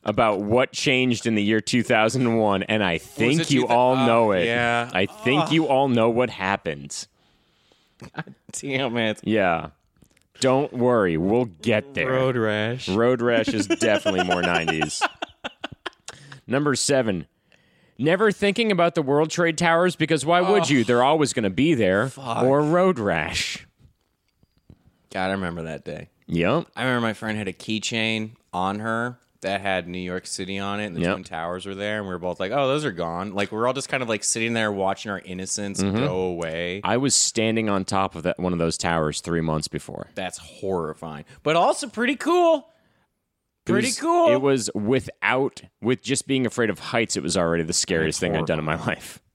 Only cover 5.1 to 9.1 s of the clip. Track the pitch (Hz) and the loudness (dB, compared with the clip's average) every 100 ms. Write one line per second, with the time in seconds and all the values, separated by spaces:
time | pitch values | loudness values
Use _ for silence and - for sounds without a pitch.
5.1 | - 123 147 156 160 151 135 139 117 117 | -2 0 0 2 2 2 2 4 4 4
6.1 | 117 123 - 95 101 85 73 71 - - | 2 -2 -2 -2 -2 -4 -8 -10 -12 -14
7.1 | _ _ _ _ _ _ _ _ _ 117 | _ _ _ _ _ _ _ _ _ -16
8.1 | - - - - - 143 131 135 120 110 | -14 -14 -18 -16 -12 -4 -2 -2 0 -2